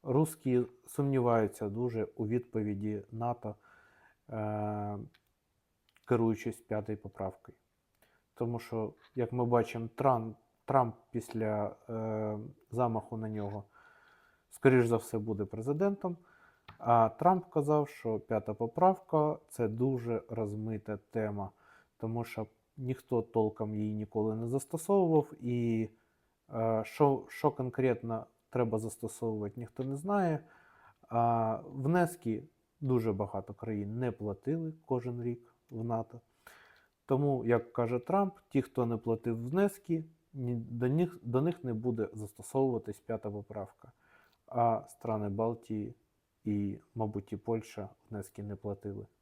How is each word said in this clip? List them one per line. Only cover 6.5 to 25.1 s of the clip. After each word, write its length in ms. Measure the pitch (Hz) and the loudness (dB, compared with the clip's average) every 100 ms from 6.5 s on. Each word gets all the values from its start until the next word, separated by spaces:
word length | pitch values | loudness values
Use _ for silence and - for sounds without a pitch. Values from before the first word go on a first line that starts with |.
| 110 | -8
п'ятою 360 | _ 107 101 107 | _ -4 -4 -8
поправкою. 600 | 98 - 95 - - - _ _ _ _ _ _ _ - | -10 -6 -8 -8 -20 -20 _ _ _ _ _ _ _ -6
Тому 240 | 120 120 | -4 -4
що, 340 | - 113 107 - _ - | -4 -4 -4 -6 _ -2
як 160 | 117 | -2
ми 140 | 123 120 | 2 4
бачимо, 440 | 120 113 117 113 - | 4 4 -2 -8 2
Тран-, 400 | 139 123 113 - _ _ - | 4 4 0 -10 _ _ 2
Трамп 300 | 135 117 - _ | 4 4 -2 _
після, 640 | 117 - 110 110 107 104 - - | -8 -6 -2 0 0 -2 -6 -10
е, 480 | 113 110 107 107 107 110 - _ | -6 -4 -2 -2 -4 -10 -16 _
замаху 460 | 117 123 113 - 113 | 0 0 0 -4 -8
на 120 | 110 | -6
нього, 340 | 107 101 104 98 - - - _ _ _ _ _ | -4 -4 -6 -12 -20 -20 -20 _ _ _ _ _
скоріш 380 | - 139 127 117 | 4 6 8 6
за 100 | 113 | 2
все, 200 | - 113 | 0 -6
буде 280 | 107 104 101 | -4 -4 -4
президентом. 720 | 110 117 147 202 196 185 170 _ _ - _ - - | -4 -4 0 0 0 -6 -8 _ _ -20 _ -20 -8
А 320 | - 117 113 | 4 6 6
Трамп 360 | - 170 185 180 | 4 4 4 0
казав, 440 | 156 143 151 143 | -2 2 2 2
що 300 | - 117 107 | -4 -4 -4
п'ята 340 | - 110 104 | 0 -2 -2
поправка — 840 | 104 113 - 180 185 - 156 151 151 _ | -4 -4 4 4 4 0 2 2 0 _
це 180 | - 113 | -2 -2
дуже 560 | 110 127 131 117 113 - | 2 0 0 -2 -4 -4
розмита 680 | 113 107 107 107 107 104 104 | -4 -4 -4 -4 -6 -6 -8
тема, 520 | _ 113 107 104 98 _ _ - _ _ | _ -4 -2 -4 -8 _ _ -20 _ _
тому 260 | 113 117 | -4 -4
що 240 | 117 - 107 _ _ - | -4 -6 -8 _ _ -10
ніхто 440 | 127 127 - 120 | -6 -6 0 -2
толком 540 | 110 113 107 - 107 107 | 2 2 2 0 -4 -2
її 180 | 107 | -2
ніколи 420 | 107 107 110 110 110 | -2 -4 -2 0 -2
не 120 | 117 | -2
застосовував, 840 | 135 - 160 - 202 175 | -4 -4 -8 2 4 6